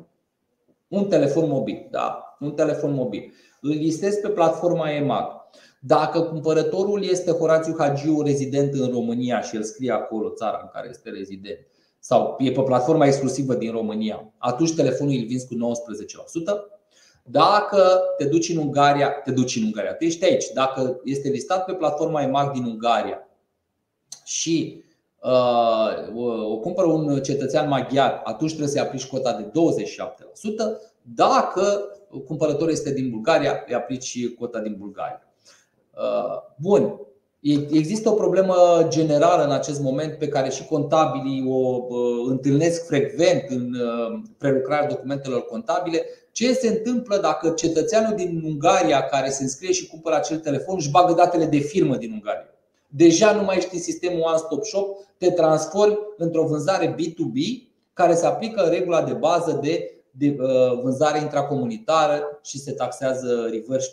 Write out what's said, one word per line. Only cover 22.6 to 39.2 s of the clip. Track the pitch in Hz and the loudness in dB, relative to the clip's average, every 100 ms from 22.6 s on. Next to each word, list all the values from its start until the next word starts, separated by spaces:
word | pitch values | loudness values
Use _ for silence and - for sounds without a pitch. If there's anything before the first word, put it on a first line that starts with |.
| 120 | -6
Ungaria | 110 117 110 - - - _ _ _ _ _ _ _ _ - - | -2 0 0 0 -6 -14 _ _ _ _ _ _ _ _ -20 -10
și, | - 156 160 156 - - _ _ _ | -6 -2 -2 -2 -8 -20 _ _ _
uh, | 120 127 123 120 117 110 110 92 - 113 | 0 2 4 4 4 4 2 -2 -6 -6
o, | 120 113 107 | -4 -4 -4
o | - | -4
cumpără | 175 185 175 | -4 0 2
un | 156 147 139 | 2 2 0
cetățean | - 135 127 156 143 | -2 -2 0 0 0
maghiar, | 135 117 139 127 - 110 | 0 0 2 2 0 -6
atunci | 113 156 | -4 -4
trebuie | - 143 | -4 -4
să-i | 139 | -2
aplici | 113 131 - | -4 -6 -8
cota | 131 120 | -4 -2
de | 107 104 | -4 -4
douăzeci | 156 160 113 101 | 0 2 2 -4
și | - | -8
șapte | 92 - - | -10 -12 -20
la | - | -12
sută. | 214 220 220 226 - _ | -8 -4 -4 -6 -12 _
Dacă | 120 117 196 262 - 180 202 202 - - - 135 - | -10 0 4 4 2 0 0 0 -4 -12 -18 -16 -10
cumpărătorul | 151 151 135 160 | -2 0 0 0
este | 147 143 | -2 -2
din | 135 131 | -4 -4
Bulgaria, | 107 113 156 139 135 - | -4 0 2 2 -2 -4
îi | 120 | -6
aplici | - 127 - 123 120 - | -4 -8 -8 -6 -6 -6
cota | 120 117 | -8 -6
din | 107 98 | -6 -8
Bulgaria. | 101 85 76 - _ _ _ _ _ _ _ - | -12 -10 -10 -10 _ _ _ _ _ _ _ -6
Uh, | 113 110 104 - - - | -4 -2 -4 -6 -12 -8
bun. | 170 202 104 - - _ _ _ | 2 4 4 -2 -16 _ _ _
E, | 147 | 0
există | 147 143 156 156 214 220 | 0 2 0 2 0 2
o | |
problemă | 208 - 180 190 180 175 170 156 | 2 4 4 4 6 6 6 4
generală | 160 156 147 | 2 2 4